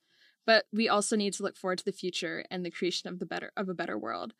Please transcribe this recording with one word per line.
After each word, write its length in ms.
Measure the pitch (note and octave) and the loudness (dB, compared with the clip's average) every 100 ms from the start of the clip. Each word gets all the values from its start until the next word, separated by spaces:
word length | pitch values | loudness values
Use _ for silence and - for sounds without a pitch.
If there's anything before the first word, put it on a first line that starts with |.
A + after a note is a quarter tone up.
| _ _ - _ - | _ _ -20 _ 4
but 220 | A3 - | 6 6
we 160 | G#3 A3+ | 2 4
also 280 | G#3 G3+ A3 | 4 4 2
need 180 | G3+ | 2
to 80 | - | 0
look 160 | G3 - | -4 -4
forward 220 | F#3+ F3+ | -4 -2
to 60 | G3+ | -2
the 60 | |
future 540 | - F#3 - E3 E3 - | -4 -4 -2 -4 -6 -6
and 120 | F#3 | -6
the 60 | F3 | -6
creation 400 | - F3+ - F3 | -2 -2 -2 -6
of 80 | F3+ | -8
the 80 | F3 | -6
better, 260 | F3 E3 - | -6 -6 -6
of 100 | F#3+ | -4
a 60 | |
better 240 | F3 F3 G3 | -4 -4 -4
world. 380 | A2 F2+ A3+ - | -4 -6 -6 -12